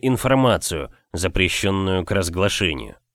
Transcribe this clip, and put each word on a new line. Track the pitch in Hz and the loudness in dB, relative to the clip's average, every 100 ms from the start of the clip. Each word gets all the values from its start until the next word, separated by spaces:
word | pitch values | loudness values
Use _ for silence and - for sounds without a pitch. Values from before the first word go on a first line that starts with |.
| 131 | 0
информацию, | 123 127 135 127 90 - 80 67 - _ | 0 2 4 4 2 0 -6 -8 -14 _
запрещённую | 90 90 95 90 - 101 98 95 92 87 | -4 -2 2 0 2 0 0 0 0 0
к | |
разглашению. | 98 82 87 98 - 90 69 55 - _ | -2 0 0 0 0 -2 -2 -10 -18 _